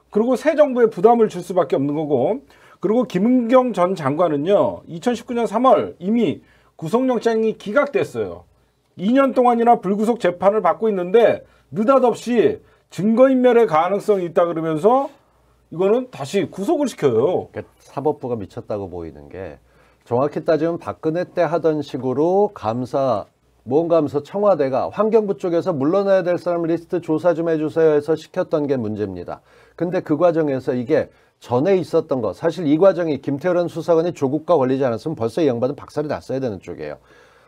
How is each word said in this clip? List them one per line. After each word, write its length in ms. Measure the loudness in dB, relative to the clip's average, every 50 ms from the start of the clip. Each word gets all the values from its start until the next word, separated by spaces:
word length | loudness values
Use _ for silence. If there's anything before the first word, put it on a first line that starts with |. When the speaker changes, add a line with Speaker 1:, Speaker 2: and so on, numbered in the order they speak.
| _ _
Speaker 1:
그리고 240 | -2 0 2 2 0
새 200 | 0 0 2 2
정부에 300 | 4 2 2 4 2 2
부담을 440 | 2 2 4 4 4 4 4 2 0
줄 120 | 0 -4
수밖에 340 | -10 -2 0 0 0 0 0
없는 200 | -2 -2 -2 -2
거고, 460 | -4 -2 -2 0 0 0 0 -2 -4 -8 _ _ _ _ _ _ _
그리고 240 | -4 -2 0 0 0
김은경 720 | -2 -2 0 2 2 2 2 2 2 2 2 2 2 0
전 220 | 0 0 0 0
장관은요, 880 | -2 -2 -2 0 0 0 0 0 -2 0 2 2 2 2 0 -2 -6 -12
이천십구 480 | -14 -14 -6 -4 -4 -4 -4 -6 -6 -4
년 140 | -4 -2 -2
삼월 480 | -2 2 4 4 4 4 2 -2 -8 -8
이미 440 | -4 -2 0 0 0 0 -2 -4 -8 _ _ _ _ _ _
구속영장이 800 | -12 -6 -2 -2 0 0 0 -2 0 0 0 0 0 0 -2 -4 -6
기각됐어요. 840 | -8 -4 -2 -2 0 0 -2 -2 -4 -4 -4 -6 -6 -6 -8 -12 -18 _ _ _ _ _ _ _ _ _ _ -6
이 140 | -2 0
년 220 | 2 2 2 2 2
동안이나 460 | 2 2 2 2 4 4 4 4 4
불구속 400 | 2 -2 -2 0 0 0 0 0
재판을 420 | 0 -2 0 0 0 0 2 2
받고 280 | 2 0 0 0 0 -2
있는데 540 | -2 -2 0 2 4 4 4 4 2 0 -6 _ _ _ _ _
느닷없이 920 | -6 -2 2 2 4 4 4 2 0 -2 -4 0 2 2 2 2 2 -2 -8 _ _ _ _ _
증거인멸의 760 | -8 -2 0 2 4 6 6 6 6 4 4 4 4 4 4
가능성이 600 | 4 2 2 2 0 -2 -2 0 0 0 0 -2
있다 200 | -2 0 2 2
그러면서 640 | 2 0 -2 -4 -2 -2 0 2 2 2 2 0 -2 -8 _ _ _ _ _ _ _ _ _ _ _
이거는 380 | -4 -2 0 0 0 0 -2 -6
다시 340 | -10 -12 -10 -4 -4 -2 -4 -4
구속을 380 | -6 -6 -4 -2 -2 0 -2 -4
시켜요. 600 | -2 -2 0 0 2 2 2 0 0 -2 -6 -8
Speaker 2:
그러니까 160 | -12 -14 -16 -16 _ _
사법부가 580 | _ -14 -10 -4 -4 -4 -4 -4 -6 -8 -6 -8
미쳤다고 520 | -8 -10 -14 -14 -10 -8 -8 -8 -8 -8
보이는 380 | -10 -12 -12 -12 -14 -16 -20 -18
게, 320 | -16 -14 -14 -14 -16 -18 _ _ _ _ _ _ _ _ _
정확히 400 | -4 -2 -2 -2 -2 -4 -4 -2
따지면 320 | 0 0 0 0 -2 -4 -6
박근혜 480 | -8 -10 -10 -6 -4 -4 -4 -4 -4
때 160 | -4 -2 -2
하던 400 | 0 0 0 0 0 0 0 -2
식으로 720 | -4 -6 -8 -6 -4 -2 0 0 0 2 2 2 2 0 -2
감사, 720 | -4 -4 -4 -4 -4 -4 -4 -2 -2 0 0 0 -2 -4 -8 _ _ _ _ _ _ _
모험감사 600 | -2 0 0 2 2 2 2 2 0 -2 -6 -6
청와대가 640 | -6 -4 0 2 2 2 2 2 0 0 -2 -2 -2
환경부 480 | -2 -2 0 2 2 2 2 0 -2
쪽에서 380 | -4 -4 -2 -2 0 0 -2 -2
물러나야 500 | 0 0 0 2 2 2 2 2 2 2
될 140 | 0 -2 -2
사람 260 | -2 -2 -2 -2 -2
리스트 380 | -2 -2 -4 -4 -4 -6 -6
조사 320 | -2 -2 -2 0 2 2 0
좀 160 | 2 0 -2
해주세요 420 | -2 -2 -2 -2 0 2 4 4
해서 240 | 4 2 2 0 -2
시켰던 520 | -4 -4 -6 -6 -6 -4 -2 -2 -2 -2 -2
게 100 | -2 -2
문제입니다. 640 | -2 -4 -4 -4 -6 -6 -8 -10 -12 -12 -14 -14 _ _ _ _ _ _ _
근데 240 | -6 -6 -4 -4 -4
그 160 | -2 -2 0
과정에서 580 | 2 2 2 2 2 0 0 -2 -2 -4 -4 -4
이게 360 | -4 -2 0 0 0 0 -2 _ _ _ _ _ _
전에 340 | -6 -2 -2 0 2 2 2
있었던 460 | 2 0 0 -2 -2 0 0 -2 -2
거, 100 | -2 -4
사실 340 | -6 -4 -4 -4 -4 -2 0
이 120 | 0 2 4
과정이 440 | 4 4 4 2 0 -4 -4 -4
김태현 460 | -4 -6 -6 -4 -2 -2 0 0 -2 -4
수사관이 460 | -6 -6 -2 0 2 2 2 0 -2
조국과 420 | -4 -4 -2 -2 -4 -2 0 0
걸리지 300 | 0 2 0 0 0 0
않았으면 300 | -2 -2 -4 -6 -8 -6
벌써 260 | -4 -6 -4 -2 0
이 60 | 0 0
양반은 280 | 0 0 -2 -4 -4
박살이 320 | -6 -14 -10 -8 -6 -6 -6
났어야 320 | -6 -8 -8 -8 -6 -6
되는 220 | -6 -6 -8 -8
쪽이에요. 340 | -12 -14 -14 -12 -12 -12 -12 -14 _ _ _ _ _ _ _ _ _